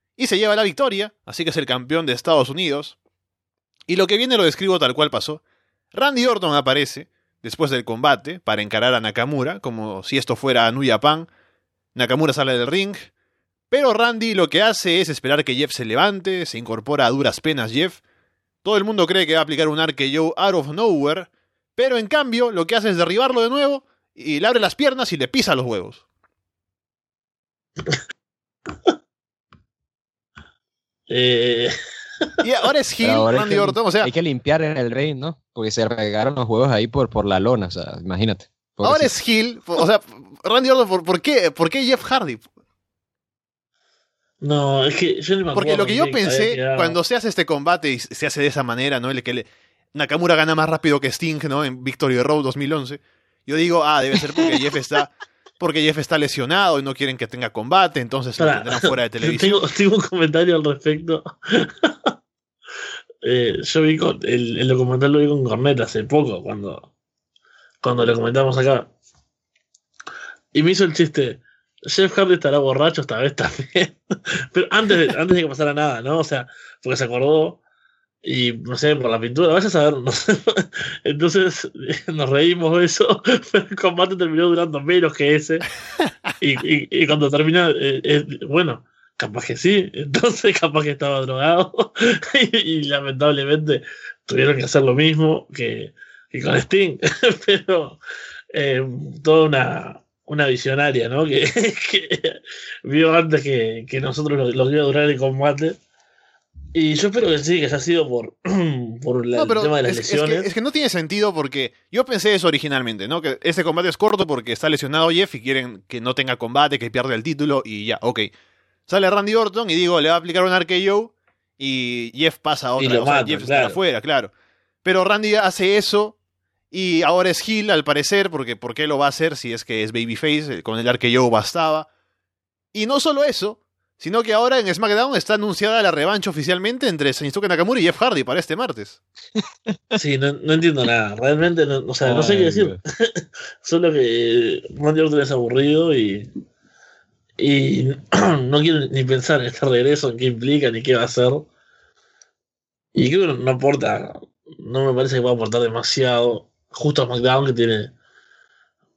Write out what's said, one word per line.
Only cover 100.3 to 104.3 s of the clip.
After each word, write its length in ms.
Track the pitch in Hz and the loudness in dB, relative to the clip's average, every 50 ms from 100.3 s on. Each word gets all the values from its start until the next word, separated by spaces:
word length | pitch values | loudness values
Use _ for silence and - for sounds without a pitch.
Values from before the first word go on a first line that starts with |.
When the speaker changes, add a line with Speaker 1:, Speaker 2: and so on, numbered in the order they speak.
| 151 147 143 | -2 0 2
Speaker 2:
visionaria, 600 | 135 127 123 - 135 135 143 143 147 131 123 113 117 | 2 0 0 0 -2 0 0 0 0 2 0 -2 0
¿no? 160 | 127 143 160 | 0 0 0
<laughs> 20 | |
Que, 240 | 156 135 135 135 - - 240 220 220 - - - - | 2 2 0 0 0 0 0 0 0 -2 -4 -6 -2
que 420 | - 190 - - 185 - - 160 - - - - - - - - - - - | -2 -2 -2 -2 -6 -4 -4 -4 -6 -6 -16 -18 -18 -18 -16 -16 -16 -14 -8
vio 280 | - 139 156 165 160 160 | -2 0 2 4 4 4
antes 300 | 165 165 160 156 143 135 | 4 2 4 0 0 0
que, 440 | 139 135 120 113 110 110 117 120 127 | 0 0 0 0 -2 -4 -8 -10 -8
que 120 | 131 135 | -8 -6
nosotros 380 | 135 135 127 151 151 151 | -6 -6 -6 -4 -4 -2